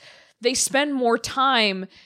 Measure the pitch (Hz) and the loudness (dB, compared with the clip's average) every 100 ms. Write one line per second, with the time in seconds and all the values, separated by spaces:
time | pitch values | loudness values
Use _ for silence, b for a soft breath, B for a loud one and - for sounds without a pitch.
0 | B B B B 240 262 - 269 294 269 | B B B B -4 -2 0 0 0 0
1 | 233 233 - 269 262 247 214 190 190 B | 0 0 -2 -2 2 2 2 0 -8 B